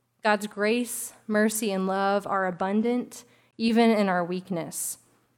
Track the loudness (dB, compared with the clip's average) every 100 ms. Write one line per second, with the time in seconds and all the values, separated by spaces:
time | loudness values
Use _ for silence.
0 | _ _ 0 0 -2 -2 0 0 -2 -6
1 | -10 -14 -2 2 2 2 -2 -2 0 0
2 | 2 0 0 -2 -2 -2 -2 0 0 -2
3 | -4 -12 -20 _ _ -4 2 4 4 4
4 | 2 0 -2 -6 -6 -6 -6 -8 -8 -10
5 | _ _ _